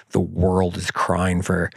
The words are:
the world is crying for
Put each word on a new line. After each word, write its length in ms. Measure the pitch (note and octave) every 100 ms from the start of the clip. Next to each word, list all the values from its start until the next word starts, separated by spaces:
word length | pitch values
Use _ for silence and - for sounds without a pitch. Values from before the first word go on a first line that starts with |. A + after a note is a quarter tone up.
| -
the 100 | G2
world 560 | F2 F2 F#2 F#2 F2+ F2
is 160 | E2+
crying 500 | - - F2 F#2 F2+
for 260 | F2+ F2+ E2+